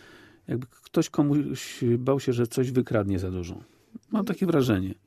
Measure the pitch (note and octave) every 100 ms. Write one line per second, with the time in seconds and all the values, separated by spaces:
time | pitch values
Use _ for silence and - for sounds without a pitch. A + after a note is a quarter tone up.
0 | - - - _ - B2 B2+ _ - -
1 | D#3+ - D3 C#3+ C#3 C3+ - - B2 A#2+
2 | B2+ C#3 C3+ A#2+ A#2+ - B2+ B2+ A#2 A2+
3 | G2 F#2+ F#2 F#2 E2+ F2 - _ _ -
4 | - G#3+ G#3+ F3 F3+ D#3+ B2 G2 F#2+ F#2